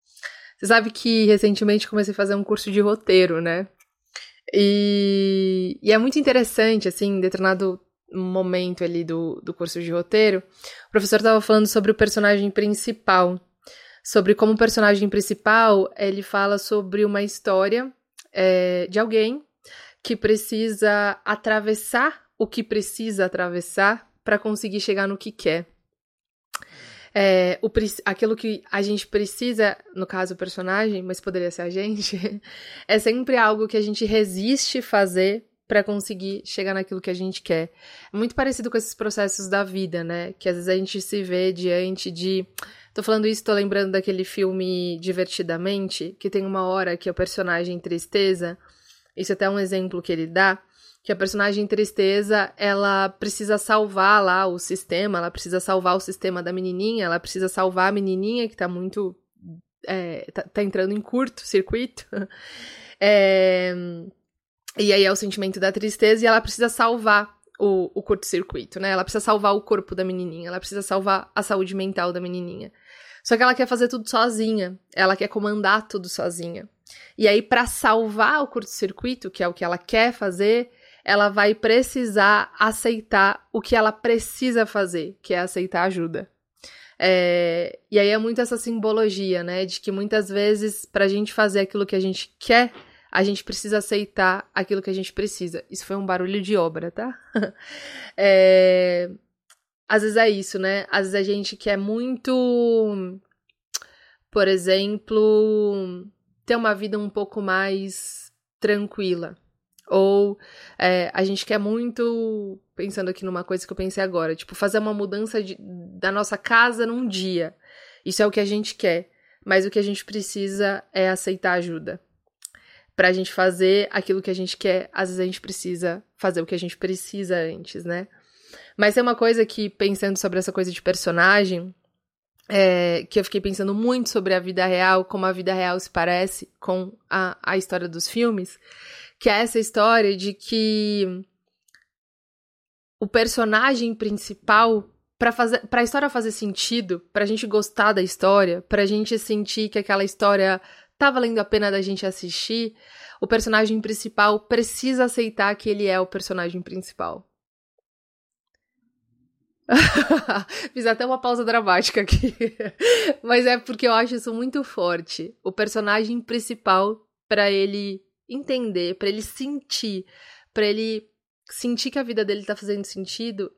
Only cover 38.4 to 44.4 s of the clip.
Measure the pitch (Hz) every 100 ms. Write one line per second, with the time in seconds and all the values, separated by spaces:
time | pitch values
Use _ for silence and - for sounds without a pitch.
38.4 | 269 262 233 226 220 - 214 208 202 190
39.4 | 190 196 196 185 190 170 165 170 175 196
40.4 | 185 175 180 185 190 202 185 208 185 180
41.4 | 185 180 180 175 185 190 - 165 180 190
42.4 | 185 - - - _ - 214 220 214 220
43.4 | - 202 202 202 196 190 185 190 185 -